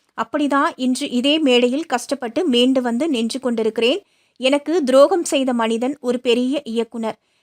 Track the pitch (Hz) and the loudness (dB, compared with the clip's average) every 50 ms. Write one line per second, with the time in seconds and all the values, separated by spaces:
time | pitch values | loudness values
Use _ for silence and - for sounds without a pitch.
0 | _ _ _ - 226 - - 294 294 277 285 277 294 339 277 - 254 254 254 247 | _ _ _ -8 -8 -6 -2 -2 0 0 2 2 0 0 -2 -2 -2 -2 -2 -2
1 | 285 - 240 247 240 285 302 320 311 262 247 240 247 247 247 294 330 - 254 233 | -4 -4 -2 0 2 2 2 2 4 2 2 2 2 0 0 -2 -4 -4 -4 -6
2 | - - 277 262 - 226 220 294 370 320 247 240 247 262 269 262 247 240 233 240 | -4 -4 -6 -6 -6 -6 -4 -2 0 2 2 2 4 4 2 0 0 0 -2 -2
3 | 302 339 277 226 226 226 - 262 - 247 240 220 220 220 220 233 226 240 294 403 | -2 -2 -2 -2 -2 -4 -6 -4 -4 -4 -2 -2 -2 -2 -2 0 0 0 0 -2
4 | - _ _ _ _ _ _ _ 240 262 285 285 285 302 320 370 294 240 254 269 | -4 _ _ _ _ _ _ _ 0 0 0 0 0 0 -2 0 2 4 6 6
5 | 277 330 381 349 330 - 330 277 262 262 247 233 226 226 226 226 240 262 294 - | 6 6 4 0 -2 0 -2 0 0 0 0 0 0 0 -2 -2 -2 -4 -4 -4
6 | - 247 240 247 - 247 233 247 254 254 277 294 - - 220 233 226 - - 233 | -4 -4 -4 -2 0 0 0 2 0 0 -2 -4 -6 -4 -4 -4 -4 -4 -6 -8
7 | 226 220 - - _ _ _ _ | -8 -8 -8 -10 _ _ _ _